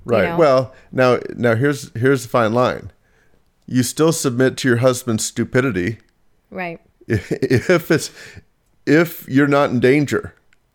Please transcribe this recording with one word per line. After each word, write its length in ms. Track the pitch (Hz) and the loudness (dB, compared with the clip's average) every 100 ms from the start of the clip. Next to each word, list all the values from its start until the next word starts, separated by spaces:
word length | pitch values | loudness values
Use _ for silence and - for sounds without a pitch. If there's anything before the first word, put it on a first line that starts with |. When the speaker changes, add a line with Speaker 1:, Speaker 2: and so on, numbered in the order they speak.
| - | -2
Speaker 1:
Right. 240 | 117 92 | 0 0
Speaker 2:
know? 80 | 170 | 2
Speaker 1:
Well, 360 | 156 131 123 - _ | 4 4 0 -10 _
now, 280 | - 127 123 - - | 0 2 2 -2 -2
now 180 | 120 | 0
here's, 380 | 113 143 139 127 | 2 0 -2 -8
here's 300 | - 127 139 | -2 0 0
the 60 | 113 | 0
fine 240 | 127 110 | 0 0
line. 380 | 117 123 73 - - _ _ _ _ _ _ - | 2 0 -2 -10 -20 _ _ _ _ _ _ -6
You 160 | 123 | -2
still 280 | 123 - 156 | -2 0 0
submit 460 | 160 143 120 131 120 | 0 -2 0 0 0
to 100 | 135 | 0
your 100 | 117 | 2
husband's 460 | 127 123 - 110 - | 2 0 -2 -4 -4
stupidity. 720 | - 117 131 127 92 87 110 _ _ _ _ _ | -6 -2 0 0 -2 -4 -6 _ _ _ _ _
Speaker 2:
Right. 300 | 190 180 165 _ | -12 -12 -12 _
Speaker 1:
<laughs> 180 | _ - | _ -4
If 840 | 110 - - - 127 - 180 - | -4 -4 -6 0 -2 2 0 2
it's, 180 | 156 - - - - _ _ _ _ - | -2 -2 -16 -20 -20 _ _ _ _ 0
if 400 | 147 165 - - | 2 2 -4 -2
you're 200 | 131 143 | 0 2
not 220 | 143 143 | 2 2
in 100 | 127 | 2
danger. 540 | 127 143 143 107 - _ _ _ _ | 2 2 2 -4 -6 _ _ _ _